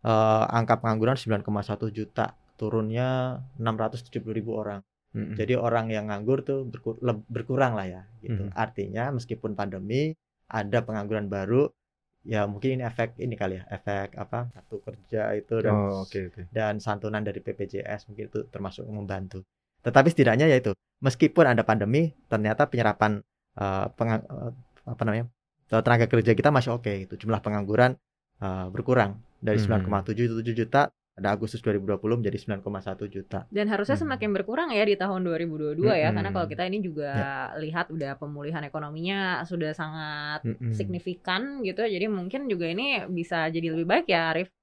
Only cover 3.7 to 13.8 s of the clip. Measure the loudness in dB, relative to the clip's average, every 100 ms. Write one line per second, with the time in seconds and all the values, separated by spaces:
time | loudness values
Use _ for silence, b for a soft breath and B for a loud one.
3.7 | 0 -2 -4 -8 -8 -4 -6 -4 -4 -4
4.7 | -8 -12 _ _ -8 -6 -4 0 2 4
5.7 | 2 0 -2 -2 -4 0 0 0 -4 -4
6.7 | -8 -8 -4 -2 -2 -4 -8 -2 2 2
7.7 | 2 -4 -10 -16 -16 -6 -4 -4 -2 -4
8.7 | -2 -6 -4 -2 -4 -6 -6 -6 -4 -6
9.7 | -6 -2 0 0 -4 _ _ _ -4 0
10.7 | 0 0 -6 -2 -2 -2 -4 2 2 2
11.7 | _ _ _ _ _ -4 0 0 -2 -2
12.7 | -2 -4 -4 -4 -4 -8 -4 -4 -4 -8
13.7 | -10